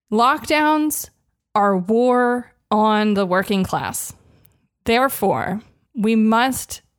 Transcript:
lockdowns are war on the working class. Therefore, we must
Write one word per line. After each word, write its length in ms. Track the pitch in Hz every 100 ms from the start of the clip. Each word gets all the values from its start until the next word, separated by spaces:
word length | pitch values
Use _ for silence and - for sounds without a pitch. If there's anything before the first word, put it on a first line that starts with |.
| -
lockdowns 960 | 214 240 302 - 302 302 311 302 - - _ _ _ _
are 220 | 214 202 190
war 760 | 175 226 247 247 247 247 - _ -
on 440 | 214 214 214 214
the 100 | 202 190
working 360 | 180 190 202
class. 480 | 185 156 110 - - - _ _ _ _ _ _
Therefore, 760 | - 233 269 - 190 131 - 196 - _ _
we 200 | 269 214 226
must 640 | 220 226 262 254 - - _